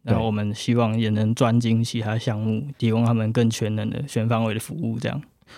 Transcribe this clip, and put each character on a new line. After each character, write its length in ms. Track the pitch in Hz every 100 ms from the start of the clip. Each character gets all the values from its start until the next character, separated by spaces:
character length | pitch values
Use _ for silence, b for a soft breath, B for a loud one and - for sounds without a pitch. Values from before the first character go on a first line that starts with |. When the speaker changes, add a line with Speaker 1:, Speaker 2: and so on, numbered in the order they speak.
Speaker 1:
对。 80 | 120
Speaker 2:
然 80 | 113
后 60 | 113
我 60 |
们 200 | 107 104 107
希 180 | -
望 260 | 120 113 113
也 100 | 110
能 240 | 107 110 113
专 240 | 113 117
精 240 | 117 113
其 180 | 113 117
他 160 | 110 110
项 220 | - 107
目， 260 | 110 110 143 -
提 120 | 113
供 140 | 113 117
他 80 |
们 180 | 117 110
更 160 | 117 113
全 280 | 117 107 107
能 120 | 110
的 100 | 123 139
全 200 | 120 113
方 160 | 113
位 120 | 113 107
的 40 |
服 140 | -
务 240 | 156 117 113
这 100 | -
样。 140 | 143 - _ _